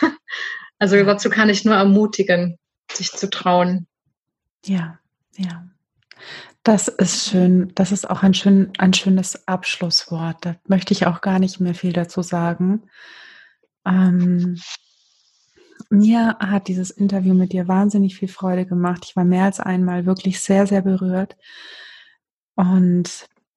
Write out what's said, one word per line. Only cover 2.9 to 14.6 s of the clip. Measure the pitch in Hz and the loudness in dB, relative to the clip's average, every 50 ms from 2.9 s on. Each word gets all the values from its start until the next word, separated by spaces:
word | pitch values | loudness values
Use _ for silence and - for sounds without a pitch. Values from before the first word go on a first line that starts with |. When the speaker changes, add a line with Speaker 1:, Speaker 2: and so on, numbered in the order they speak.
Speaker 1:
sich | - - 185 - - | -10 -8 -8 -8 -8
zu | - 202 196 | -8 -8 -8
trauen. | - - - 185 180 180 175 180 185 185 175 - _ _ _ _ _ _ _ _ _ _ _ _ _ _ - | -8 -4 -2 2 2 2 2 2 0 -4 -6 -10 _ _ _ _ _ _ _ _ _ _ _ _ _ _ -8
Speaker 2:
Ja, | 202 196 180 165 165 165 _ _ _ _ _ _ _ _ | -4 -4 -4 -4 -6 -12 _ _ _ _ _ _ _ _
ja. | - 190 175 170 170 175 180 _ _ _ _ _ _ _ _ _ _ - - - - - - _ _ - | -10 -10 -10 -10 -12 -18 -20 _ _ _ _ _ _ _ _ _ _ -20 -20 -20 -20 -20 -20 _ _ 0
Das | 233 220 190 - - | 2 2 2 0 -2
ist | - - 190 170 - - - - | -2 -2 -2 -2 -2 -4 -4 -2
schön. | - 185 180 180 185 180 180 - - | 0 2 4 4 4 4 2 0 -2
Das | - 190 185 202 | -2 -2 -2 -2
ist | 190 - - | -4 -4 -6
auch | 185 - 196 | -4 0 2
ein | 190 185 | 2 2
schön, | - - 196 196 196 190 185 - - | 4 4 4 4 4 4 2 0 0
ein | - 185 185 | 2 2 2
schönes | - - 190 190 185 185 - - - _ | 2 2 2 0 0 0 -4 -8 -12 _
Abschlusswort. | - 185 185 185 - - - 185 170 - - - - 170 160 165 165 165 - | -6 -6 -6 -6 -8 -8 -6 -4 -4 -4 -4 -4 -6 -8 -6 -6 -8 -8 -8
Da | - 175 170 - _ | -8 -8 -8 -6 _
möchte | - 190 185 - - 202 | 0 0 0 0 0 -2
ich | - 180 | 0 0
auch | 175 170 - | 0 0 -2
gar | - 196 190 185 | -2 -2 0 0
nicht | 185 185 185 - | 0 0 -2 -2
mehr | 180 175 170 | -4 -4 -4
viel | - - 180 165 | -4 -4 -4 -2
dazu | 175 170 170 - 185 180 | -4 -4 -6 -6 -8 -6
sagen. | - 180 170 170 170 170 170 180 185 202 220 - _ _ - - - - - - - - - - _ _ _ _ _ _ _ - | -4 -4 -2 -2 -2 -2 -2 -2 -2 -2 -2 -6 _ _ -20 -20 -20 -20 -20 -20 -20 -20 -20 -20 _ _ _ _ _ _ _ -4
Ähm, | 190 185 185 185 185 180 180 180 180 180 175 175 180 175 175 | -2 0 2 2 4 2 2 2 2 0 0 -2 -2 -6 -8